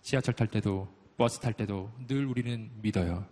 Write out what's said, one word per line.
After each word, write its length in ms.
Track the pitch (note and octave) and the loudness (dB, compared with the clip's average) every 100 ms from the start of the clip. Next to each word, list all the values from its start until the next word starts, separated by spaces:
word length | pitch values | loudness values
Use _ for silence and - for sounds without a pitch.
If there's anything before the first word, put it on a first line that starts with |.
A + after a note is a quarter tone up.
지하철 320 | - C3+ B2+ A#2 | 2 2 2 2
탈 120 | A2+ | 2
때도, 400 | G#2+ G2+ F#2+ F#2+ - - - | 2 2 0 -4 -12 -20 2
버스 220 | A#2+ - | 2 4
탈 140 | A#2 | -2
때도 380 | A2 G2+ G2 G2 A#2 B2 | -2 -2 -2 -6 -10 -4
늘 180 | C3+ C#3 | -2 0
우리는 440 | B2 A#2+ A#2+ A2 A2+ | -2 -2 -4 -6 -4
믿어요. 440 | G#2+ G2 E2+ F2 G2+ | 0 2 2 0 -4